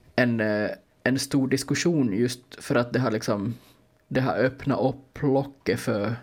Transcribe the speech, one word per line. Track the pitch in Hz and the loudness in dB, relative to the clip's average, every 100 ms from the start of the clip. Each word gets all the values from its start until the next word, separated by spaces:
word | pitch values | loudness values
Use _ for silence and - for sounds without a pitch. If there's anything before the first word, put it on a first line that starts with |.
| _ - | _ 0
en, | 123 113 | 2 2
eh, | 107 104 101 - _ _ | 2 0 -2 -4 _ _
en | 123 135 | 0 0
stor | - 143 131 | 0 0 2
diskussion | 135 - 139 175 165 123 98 | 0 0 0 2 2 2 2
just | 123 - - - | 0 -2 -14 -12
för | - 123 | -2 0
att | 120 | 2
det | 117 | 0
har | 127 | 0
liksom, | 107 - 104 104 120 - _ _ _ - | 0 -2 -2 -2 -6 -12 _ _ _ -6
det | - | -2
har | 131 - | 0 2
öppnat | 127 - - - | 0 0 -2 0
upp | 170 - - - | 0 -2 -12 -4
locket | 147 135 139 - - 120 | 0 2 0 -6 -2 -2
för | - 110 104 120 | 0 -2 -2 -4